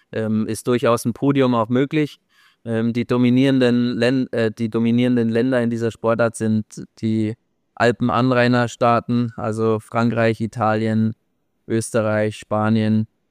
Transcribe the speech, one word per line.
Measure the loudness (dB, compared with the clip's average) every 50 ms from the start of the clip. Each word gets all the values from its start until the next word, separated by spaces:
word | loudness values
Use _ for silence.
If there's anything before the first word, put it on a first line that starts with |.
| _ _
ähm, | -6 -6 -4 -2 0 -2 -2 -2
ist | -4 -6 -2 -2
durchaus | 0 0 2 2 0 0 0
ein | -4 -4
Podium | -2 0 0 2 2 2 2 2
auch | 0 0 0
möglich. | 0 0 0 0 0 -2 -2 -4 -6 _ _ _ _ _ _ _ _ _ -10
Ähm, | -6 -4 -2 -2 -2
die | -2 -2 -2
dominierenden | -2 0 2 2 2 4 4 4 4 2 4 2 2 2 2 0 -2 -2
Län-, | 0 0 0 0 0 -2 -2 -2
äh, | -2 -2 -2
die | -2 -4 -6 -4
dominierenden | -2 0 0 2 2 2 2 2 2 2 0 0
Länder | 0 0 0 0 0 0
in | 0 -2
dieser | -2 -2 -4 -4
Sportart | -4 -4 -2 -2 0 2 0 -2 -2
sind | -2 -2 0 0 0 -2 _ -10 -18 -18 -18 _ -6
die | -4 -2 -2 -2 -2 -4 -6 -10 _ _ _ _ _ _ -4
Alpenanrainerstaaten, | 0 2 2 2 2 -2 -2 0 0 2 2 2 2 2 2 2 2 0 -2 -2 0 0 2 2 2 0 -2 -2 -2 -2 -4 -6
also | -6 -6 -6 -4 -2 0 0 0 -2
Frankreich, | -4 -6 -4 -2 0 0 0 2 0 0 0 0
Italien, | -4 -8 -4 -2 0 0 0 0 0 0 0 0 0 0 -2 _ _ _ _ _ _ _ _ _ _ -4
Österreich, | -4 -4 -4 -2 -2 -2 0 0 0 0 0 -2 -4
Spanien. | -6 -10 -4 -2 0 0 2 2 2 2 2 0 0 0 -4 _ _ _ _